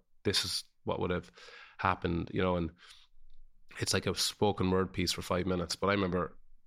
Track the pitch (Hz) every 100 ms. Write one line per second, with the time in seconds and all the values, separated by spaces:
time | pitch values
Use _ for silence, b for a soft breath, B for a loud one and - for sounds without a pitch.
0 | _ - - 98 95 - - _ - 92
1 | 92 87 87 - B B B B 95 87
2 | 90 85 - 104 95 90 82 - B B
3 | B - - - - - - - - 98
4 | 98 90 - - 104 95 92 92 92 -
5 | 87 - 90 90 90 92 85 - 95 101
6 | 95 87 85 - - -